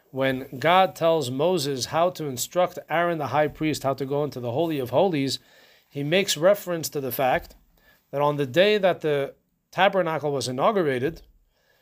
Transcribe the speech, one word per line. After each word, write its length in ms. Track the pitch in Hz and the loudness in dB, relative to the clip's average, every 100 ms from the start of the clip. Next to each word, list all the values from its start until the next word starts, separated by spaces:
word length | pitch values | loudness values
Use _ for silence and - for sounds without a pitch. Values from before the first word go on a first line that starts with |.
| _ | _
when 480 | 131 135 131 135 131 | -4 -2 -2 -6 -2
God 360 | 151 185 190 | 4 4 4
tells 360 | - 165 160 123 | 2 0 2 -2
Moses 560 | 131 170 180 139 131 117 | 0 0 0 -2 -6 -4
how 240 | 156 180 | 0 0
to 160 | 175 151 | -2 -8
instruct 520 | 120 - 175 175 143 - | -8 -4 -2 -2 -4 -4
Aaron 300 | 156 175 165 | -2 0 -2
the 100 | 131 | -2
high 200 | 139 151 | 0 0
priest 340 | - 156 139 | -2 -4 -2
how 120 | 135 | -2
to 100 | 131 | -4
go 200 | 135 143 | -4 -2
into 160 | 147 131 | -4 -6
the 120 | 120 | -6
Holy 260 | 123 170 147 | -2 -2 -2
of 120 | 120 | 0
Holies, 480 | 131 190 151 135 113 _ _ _ _ _ | 2 2 2 -2 -4 _ _ _ _ _
he 140 | 143 | -8
makes 340 | 143 185 196 147 | 0 0 0 2
reference 520 | 180 202 180 170 147 | 2 2 -2 -6 -6
to 100 | 147 | -6
the 120 | 131 | -6
fact 420 | 120 131 165 - - _ _ _ _ _ | 0 0 0 -4 -18 _ _ _ _ _
that 100 | 139 | -2
on 160 | 147 147 | 0 0
the 100 | 135 | 0
day 320 | 143 208 214 | 4 4 6
that 220 | 185 170 | 4 4
the 340 | 156 143 139 - _ _ _ | 0 -2 -2 -10 _ _ _
tabernacle 600 | 165 196 190 170 156 147 | 2 2 4 0 -2 -2
was 160 | 139 120 | -4 -4
inaugurated, 720 | 127 185 202 151 127 143 - - _ _ _ _ _ | 0 0 2 0 0 -2 -6 -16 _ _ _ _ _